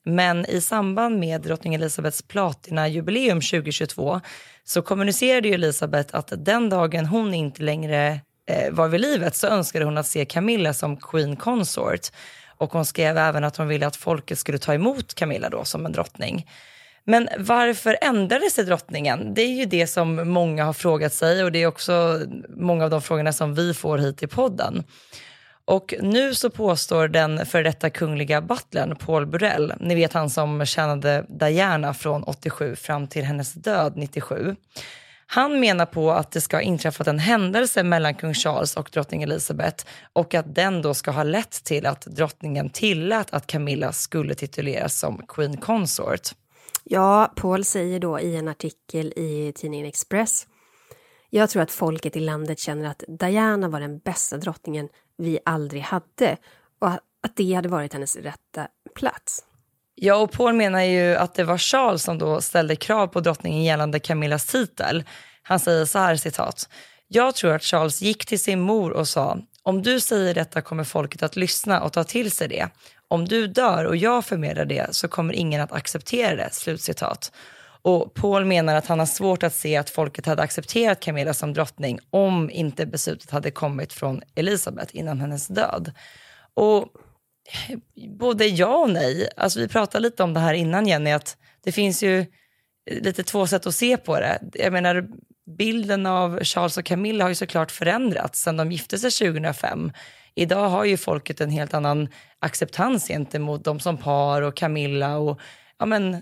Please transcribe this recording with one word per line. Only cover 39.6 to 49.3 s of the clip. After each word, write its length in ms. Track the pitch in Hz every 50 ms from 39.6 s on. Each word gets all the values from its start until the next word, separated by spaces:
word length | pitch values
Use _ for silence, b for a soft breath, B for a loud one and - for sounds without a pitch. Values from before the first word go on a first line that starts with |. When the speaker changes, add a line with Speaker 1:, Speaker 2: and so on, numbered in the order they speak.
| 156 165 - - - B B B B B B
Speaker 1:
och 200 | 165 170 165 -
att 220 | 170 156 156 143
den 260 | 170 180 196 190 170
då 120 | 156 151 143
ska 180 | - - 156
ha 120 | 131 147 151
lett 400 | 151 165 214 226 - - - -
till 220 | - 151 143 -
att 160 | 135 135 -
drottningen 680 | - - 147 143 160 147 - _ - 151 139 143 143 143
tillät 580 | - - - 214 185 156 160 190 220 220 175 -
att 160 | - 143 - -
Camilla 440 | - 156 147 143 139 151 151 -
skulle 440 | - - - - - 160 147 147 147
tituleras 640 | - 143 139 - - 147 143 131 131 - - - -
som 220 | - - 107 - - -
Queen 300 | - - 151 143 143 135
Consort. 720 | - - 226 220 185 143 - - - - - - - - - - _ _ B B B B B B B
Speaker 2:
Ja, 500 | B 180 190 190 196 202 214 220 - -
Paul 300 | - - 185 185 190 196
säger 340 | - - 202 175 180 185 180
då 200 | 180 170 147 143
i 160 | 170 175 165
en 120 | 160 156 160
artikel 640 | 151 - - 156 - _ _ - - 160 156 156 -
i 380 | - 165 156